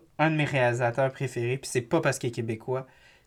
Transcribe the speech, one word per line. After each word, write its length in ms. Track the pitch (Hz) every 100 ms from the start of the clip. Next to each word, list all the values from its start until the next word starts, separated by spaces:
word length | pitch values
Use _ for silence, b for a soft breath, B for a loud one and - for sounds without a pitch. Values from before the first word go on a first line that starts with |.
| - -
un 140 | 156
de 40 | 156
mes 100 | 139
réalisateurs 640 | 135 123 120 120 127 135
préférés, 460 | - 131 123 120 131
puis 120 | -
c'est 100 | 127
pas 200 | 120 165
parce 160 | 156 123
qu'il 120 | 127
est 20 |
québécois, 540 | 120 113 110 - 127 139 b b b